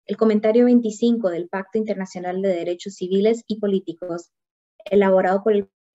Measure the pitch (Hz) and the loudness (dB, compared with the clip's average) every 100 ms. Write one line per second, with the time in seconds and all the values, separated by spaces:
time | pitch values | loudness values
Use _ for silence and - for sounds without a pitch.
0 | - 202 220 214 214 226 247 240 226 214 | -12 -2 0 2 2 2 4 4 2 -2
1 | 233 226 196 170 175 190 196 220 220 190 | 0 0 -2 -4 -6 -8 -6 -6 -4 -6
2 | 190 185 180 185 196 175 170 175 202 196 | -8 -8 -6 -4 -2 -2 -4 -6 -10 -10
3 | 180 190 214 233 - 214 208 196 190 165 | -2 2 2 0 -4 -6 -2 -2 -4 -12
4 | 180 170 - _ _ _ _ _ - 202 | -10 -10 -10 _ _ _ _ _ 0 2
5 | 190 190 185 196 208 202 196 _ _ | 4 4 2 0 2 0 -2 _ _